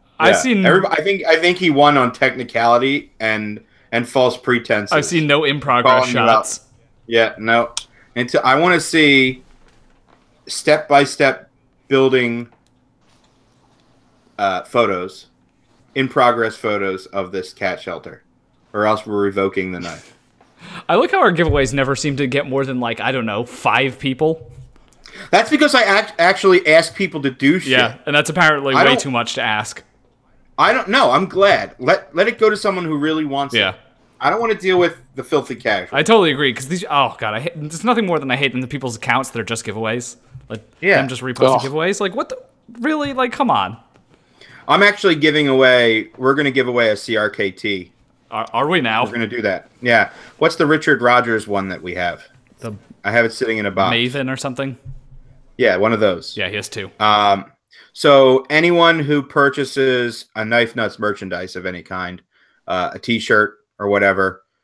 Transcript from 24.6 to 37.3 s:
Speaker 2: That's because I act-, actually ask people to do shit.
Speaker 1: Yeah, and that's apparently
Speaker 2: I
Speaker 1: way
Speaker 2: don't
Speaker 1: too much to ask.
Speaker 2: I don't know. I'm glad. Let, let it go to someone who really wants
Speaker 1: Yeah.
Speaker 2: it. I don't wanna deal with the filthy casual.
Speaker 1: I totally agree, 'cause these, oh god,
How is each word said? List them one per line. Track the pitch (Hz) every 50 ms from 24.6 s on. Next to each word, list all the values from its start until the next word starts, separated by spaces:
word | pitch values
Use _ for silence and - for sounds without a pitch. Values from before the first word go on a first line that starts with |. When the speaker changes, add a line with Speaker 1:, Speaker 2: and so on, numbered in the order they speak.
| - - - - _ _ _ _ - - - - - -
Speaker 2:
That's | - 202 233 233
because | 302 277 302 285 285
I | 247
act-, | 220 196 196 208 214 - - -
actually | 170 180 196 - - 190 180 180 -
ask | 156 156 165 165 - -
people | - 190 175 - 151
to | 135 135
do | 127 - 135 139 170 185
shit. | - 135
Speaker 1:
Yeah, | 127 127 123 113 - - -
and | 151 143
that's | 147 143 -
apparently | 151 180 170 156 151 143 139 135 131
Speaker 2:
I | 143 143
Speaker 1:
way | 143
Speaker 2:
don't | 131 120
Speaker 1:
too | - 139
much | 127 117 117 - -
to | 135
ask. | 120 113 107 107 107 - - - - _ _ _ _ _ _ _ _ _ _ _ _ _ - -
Speaker 2:
I | 151 190
don't | 240 262 - 190
know. | 220 277 233 131
I'm | 127 151 190
glad. | 151 147 185 196 202 165 110 101 92 - -
Let, | 127 139 185 - - - -
let | 165 208 233
it | 233 -
go | 220 214
to | 214
someone | 202 - 208 190 180 175
who | 156 156
really | 143 147 156 156 156 156
wants | 143 135 139 139 131 120
Speaker 1:
Yeah. | 110 101 95
Speaker 2:
it. | 92 - _ _ _ _ _ _ _ -
I | 131 143
don't | 180 226
wanna | 233 226 208
deal | 165 175 190 185 180
with | 175 165 170 - - _ -
the | 131 127
filthy | - 165 143 - - 127
casual. | 107 - 117 104 95 90 - -
Speaker 1:
I | 139
totally | 160 208 226 220 185 160
agree, | 139 139 147 131
'cause | 113 - 131 135
these, | 180 175 202 -
oh | 147 143 135 113 - -
god, | 117 107